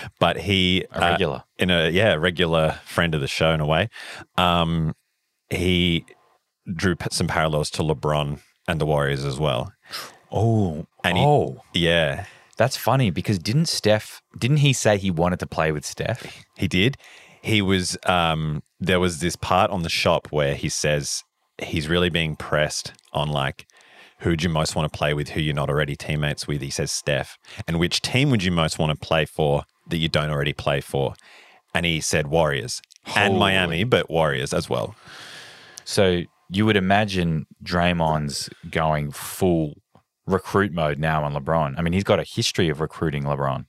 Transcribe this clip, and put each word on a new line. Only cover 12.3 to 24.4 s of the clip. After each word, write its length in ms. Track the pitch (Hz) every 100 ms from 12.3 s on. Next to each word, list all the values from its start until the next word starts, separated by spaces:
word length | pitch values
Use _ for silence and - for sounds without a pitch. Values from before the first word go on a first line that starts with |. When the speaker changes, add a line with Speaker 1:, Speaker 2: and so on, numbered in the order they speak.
| - _ -
Speaker 2:
That's 200 | 123 -
funny 320 | - 135 113
because 300 | 82 - 98
didn't 260 | 80 147 165
Steph, 560 | - 104 107 - - _ -
didn't 200 | 123 151
he 140 | 143
say 260 | 123 113 104
he 100 | 95
wanted 300 | 82 87 87
to 80 | 80
play 240 | - 78
with 120 | 76 -
Steph? 600 | - - 117 - - - -
Speaker 1:
He 120 | 98
did. 280 | 90 113 139 - - - _
He 220 | - 107
was, 340 | 95 95 90 90 -
um, 560 | 90 82 78 78 76 - -
there 200 | 87 92
was 200 | 90 80
this 160 | 85 -
part 360 | - 92 104
on 100 | 92
The 80 | 82
Shop 380 | - 95 80 -
where 240 | 76 69
he 160 | 71 76
says 540 | - 78 73 69 - - _ _ -
he's 300 | - 80 76
really 220 | 87 90
being 260 | 82 80 76
pressed 580 | - 76 73 - - - _
on, 160 | 73 73
like, 360 | 73 69 - - _ _ - - -
"Who 80 | 90
would 120 | 82